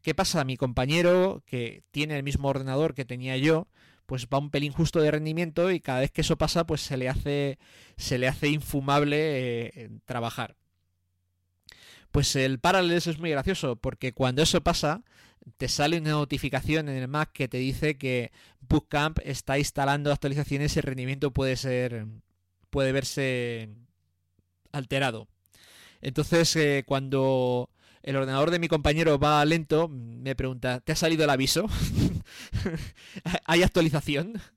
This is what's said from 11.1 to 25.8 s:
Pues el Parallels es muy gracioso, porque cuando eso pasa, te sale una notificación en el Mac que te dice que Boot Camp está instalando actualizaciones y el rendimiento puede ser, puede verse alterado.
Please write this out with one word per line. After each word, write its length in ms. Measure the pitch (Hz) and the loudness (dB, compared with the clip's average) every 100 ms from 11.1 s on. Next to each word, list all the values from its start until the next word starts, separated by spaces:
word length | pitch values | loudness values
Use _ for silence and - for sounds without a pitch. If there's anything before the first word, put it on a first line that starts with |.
| _ _ _ _ _ - - - - _ | _ _ _ _ _ -20 -20 -20 -20 _
Pues 260 | 147 143 139 | -2 0 0
el 240 | 131 131 | 0 2
Parallels 480 | 175 190 180 170 165 | 2 4 4 2 0
es 120 | 156 | -4
muy 100 | 170 | -2
gracioso, 460 | 143 151 185 143 117 | -2 -2 -2 -2 -4
porque 380 | 135 - 131 | -6 -6 -8
cuando 280 | - 127 127 | 0 0 2
eso 200 | 160 175 | 2 4
pasa, 420 | 170 165 151 180 _ _ - _ - _ | 2 0 -2 -2 _ _ -20 _ -20 _
te 100 | 127 | -4
sale 300 | - 147 170 | 0 0 0
una 140 | 156 | 0
notificación 760 | 151 143 139 143 131 - 156 147 | 0 0 -2 -2 -2 0 -2 -2
en 60 | 131 | -6
el 120 | 127 | -4
Mac 240 | 147 156 | -4 -4
que 160 | - 131 | -4 -4
te 100 | 127 | -2
dice 400 | 131 123 151 139 | -4 -2 -2 -2
que 340 | 135 127 117 _ - _ | -2 -2 -4 _ -20 _
Boot 260 | - 151 _ | 0 0 _
Camp 320 | 147 156 160 | -2 0 -2
está 360 | - 131 - 139 | -6 -8 -2 0
instalando 520 | 143 - 139 143 147 | 0 0 0 2 0
actualizaciones 640 | 139 143 139 143 139 143 160 | 0 0 -2 -2 0 0 0
y 40 | |
el 40 | |
rendimiento 480 | 139 131 127 139 143 | -2 -4 -6 -2 -2
puede 240 | 127 135 127 | 0 0 0
ser, 520 | 135 127 123 117 110 107 _ _ _ _ _ | -2 -2 -2 -4 -10 -14 _ _ _ _ _
puede 200 | 143 135 | 0 2
verse 760 | 135 135 - 135 127 120 117 110 110 120 _ _ _ _ _ _ _ _ | 0 -2 -2 -2 -2 -4 -8 -12 -18 _ _ _ _ _ _ _ _ _
alterado. 560 | 143 127 135 135 113 110 _ _ - - - | -10 -4 0 0 -2 -14 _ _ -20 -20 -20